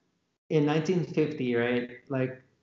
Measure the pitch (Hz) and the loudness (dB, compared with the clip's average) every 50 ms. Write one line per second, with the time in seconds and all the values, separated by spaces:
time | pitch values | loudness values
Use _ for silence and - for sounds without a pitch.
0 | _ _ _ _ _ _ _ _ _ _ 175 156 147 147 147 160 156 - 185 175 | _ _ _ _ _ _ _ _ _ _ 0 2 2 4 2 0 0 2 0 0
1 | 151 - - 156 151 143 - - 131 123 120 117 120 120 123 120 123 - - - | 0 -2 0 0 0 0 0 -4 -2 0 2 2 2 2 0 0 -2 -4 -12 -18
2 | _ _ 139 131 131 127 - - _ _ _ _ | _ _ -4 -2 -2 -2 -4 -10 _ _ _ _